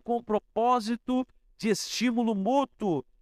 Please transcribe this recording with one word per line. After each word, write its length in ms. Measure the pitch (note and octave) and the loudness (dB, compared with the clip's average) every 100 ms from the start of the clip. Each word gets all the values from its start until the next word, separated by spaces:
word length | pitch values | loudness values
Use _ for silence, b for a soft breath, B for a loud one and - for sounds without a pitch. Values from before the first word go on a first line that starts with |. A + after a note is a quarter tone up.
com 140 | - A#3+ | -2 -4
o 60 | |
propósito 1040 | A#3 G#3 - - A#3+ B3 G#3 A#3 - B3+ B3+ _ _ _ | -2 -4 -2 0 2 2 0 -4 -2 -2 -2 _ _ _
de 120 | A3 | -2
estímulo 680 | F#3+ - - A#3+ A#3 A3+ | 0 -2 -2 0 2 0
mútuo, 680 | G#3 G3 C4+ C4+ _ G#3 D3 - _ | 0 0 0 0 _ -2 -2 -4 _